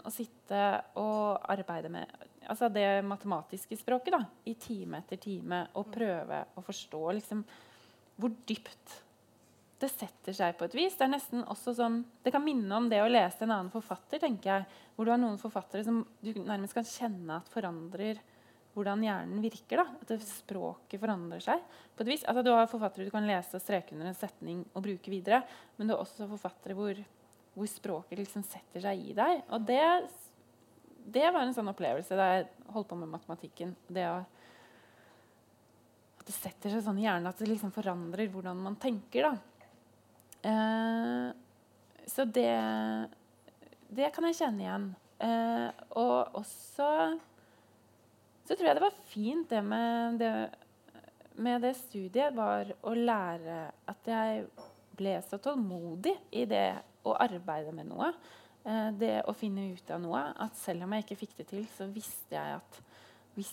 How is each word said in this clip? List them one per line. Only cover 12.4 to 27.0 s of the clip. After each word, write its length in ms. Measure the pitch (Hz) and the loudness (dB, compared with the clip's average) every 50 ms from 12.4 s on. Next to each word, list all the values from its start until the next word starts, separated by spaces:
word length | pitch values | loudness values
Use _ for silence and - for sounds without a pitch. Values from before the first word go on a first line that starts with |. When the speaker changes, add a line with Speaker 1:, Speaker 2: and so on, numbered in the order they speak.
| 294 | 2
Speaker 1:
minne 300 | 302 294 254 214 190 196 | 4 2 2 2 2 2
om 120 | 220 240 240 | 2 4 6
det 80 | 220 202 208 | 6 6 6
å 80 | 226 | 8
lese 320 | 240 240 196 180 185 - 220 | 8 8 6 6 2 0 0
en 60 | 220 226 | 0 2
annen 160 | 202 185 180 | 0 0 -2
forfatter, 480 | - 226 214 - 185 180 - _ - 311 | -4 -6 -6 -6 -8 -8 -6 _ -4 -2
tenker 300 | 339 311 240 190 - 190 | 0 0 0 0 0 2
jeg, 160 | 196 196 196 - - - - - - | 2 2 0 -2 -12 -20 -20 -20 -6
hvor 80 | - 220 | -2 2
du 60 | 226 233 | 4 4
har 60 | 247 | 4
noen 160 | 247 233 208 | 4 2 0
forfattere 480 | 202 - 220 - 202 190 - - 196 214 | -2 -6 -4 -4 -4 -6 -4 -6 -4 0
som 140 | 220 233 226 220 - - - - | 2 2 2 0 -2 -8 -10 -8
du 80 | 208 220 | -6 -6
nærmest 400 | 214 185 - 208 196 196 208 - | -4 -4 -2 -2 -2 -4 -2 -2
kan 120 | 240 233 | -4 -4
kjenne 520 | 226 - - 247 233 208 185 175 160 156 | -4 -6 -4 -4 -4 -2 -4 -6 -6 -6
at 120 | 165 180 - - | -6 -6 -6 -6
forandrer 640 | 233 214 180 170 165 160 165 190 196 196 214 220 214 - - - - - - - - - _ _ | -4 -4 -4 -6 -6 -10 -10 -8 -4 -4 -4 -4 -6 -8 -20 -20 -20 -20 -20 -20 -20 -20 _ _
hvordan 300 | 208 202 196 202 208 220 | -2 -2 0 2 2 2
hjernen 380 | 220 202 185 170 175 185 208 214 | 2 2 0 -2 -4 -4 -2 -2
virker, 340 | 226 - - - _ - | -2 -4 -6 -8 _ 2
da. 80 | 269 359 320 247 - | 2 2 2 2 -14
At 80 | - - | -8 -6
det, 80 | 226 220 220 | -6 -6 -6
språket 800 | 208 - - - - 202 190 170 165 180 - - _ - 196 | -8 -12 -14 -12 -10 -8 -6 -4 -6 -6 -8 -12 _ -10 -4
forandrer 400 | 202 220 208 185 170 170 165 170 | -2 -2 -2 -2 -4 -8 -8 -6
seg 200 | 190 - 254 339 349 - - - - - _ | 0 2 2 2 0 -6 -18 -20 -20 -20 _
på 80 | - 220 | -4 0
et 40 | 220 | 0
vis. 160 | 277 302 - | 0 0 0
Altså, 180 | - 233 247 247 | 0 2 4 6
du 80 | 247 240 | 8 8
har 140 | 233 226 | 8 8
forfattere 380 | 226 - 233 214 196 - - 190 | 6 4 -2 -2 -2 -4 -4 -8
du 60 | 196 - | -4 -2
kan 120 | 214 214 208 | 0 2 2
lese 240 | 202 180 175 - - | 2 2 0 -2 -8
og 40 | 185 - | -8 -2
streke 300 | - 202 185 175 - - | 0 0 0 0 -2 -10
under 140 | 151 156 180 | -8 -6 -6
en 60 | 185 | -6
setning 480 | - - 196 - - 160 160 170 180 175 - - | -6 -6 -8 -8 -8 -8 -6 -6 -6 -8 -8 -8
og 80 | 185 190 | -6 -4
bruke 300 | 202 196 180 - - 190 | -4 -4 -4 -6 -6 -6
videre, 300 | 196 175 196 214 254 254 254 - - - - _ | -4 2 4 4 4 4 2 -14 -20 -20 -20 _
men 120 | _ 208 214 | _ 0 0
du 40 | 220 | 2
har 60 | - | 0
også 260 | - 196 - - 214 202 | 0 -4 -8 -10 -10 -10
forfattere 440 | 208 202 - 185 - - - 190 196 | -10 -8 -8 -10 -10 -10 -10 -10 -6
hvor, 220 | 190 208 208 196 196 | -4 -2 -4 -4 -4